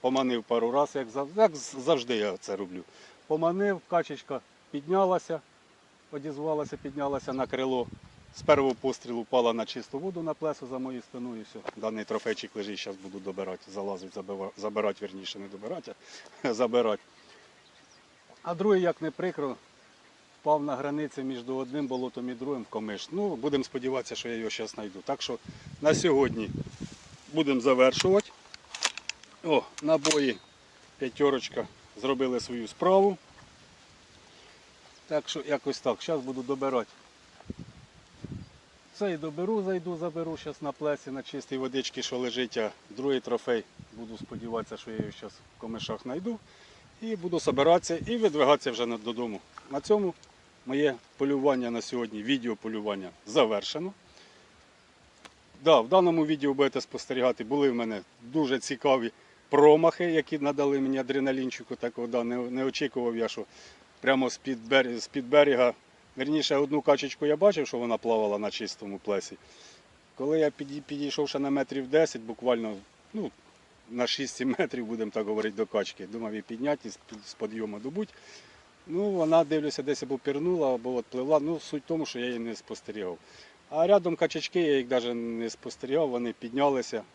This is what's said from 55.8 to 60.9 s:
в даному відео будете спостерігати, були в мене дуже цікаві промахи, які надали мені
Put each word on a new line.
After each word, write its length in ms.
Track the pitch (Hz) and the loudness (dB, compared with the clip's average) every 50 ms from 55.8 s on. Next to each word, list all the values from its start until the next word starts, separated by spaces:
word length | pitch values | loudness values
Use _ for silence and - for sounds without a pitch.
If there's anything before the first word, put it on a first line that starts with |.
в 80 | 110 120 | 8 6
даному 380 | 180 190 180 175 165 165 156 | 6 6 6 6 4 4 2
відео 280 | 151 156 143 139 143 139 | 2 0 2 2 0 4
будете 260 | 135 143 135 - 131 | 4 4 4 4 -2
спостерігати, 640 | - - - 123 - - 131 127 123 127 117 - 120 | -6 -6 -10 -10 -6 -4 -2 2 2 2 2 0 -4
були 260 | 110 135 143 143 139 | -2 0 4 4 4
в 40 | 120 | 2
мене 260 | 117 117 113 110 101 87 _ _ _ | 2 -2 -2 -4 -8 -10 _ _ _
дуже 360 | 117 120 127 160 151 127 135 127 | -20 -4 -2 0 2 2 0 -2
цікаві 520 | - - 139 123 - 143 131 131 117 113 - - - - - - _ _ | -2 -4 -8 0 4 4 4 4 2 -4 -6 -10 -20 -20 -20 -20 _ _
промахи, 560 | - 143 147 151 151 156 165 165 - - 180 | 6 10 10 12 10 10 8 4 4 4 0
які 340 | 175 165 160 143 - - 151 | 2 2 2 2 0 -4 0
надали 420 | 143 143 143 139 143 139 143 139 | 0 0 2 2 2 2 2 2
мені 180 | 135 135 | 2 2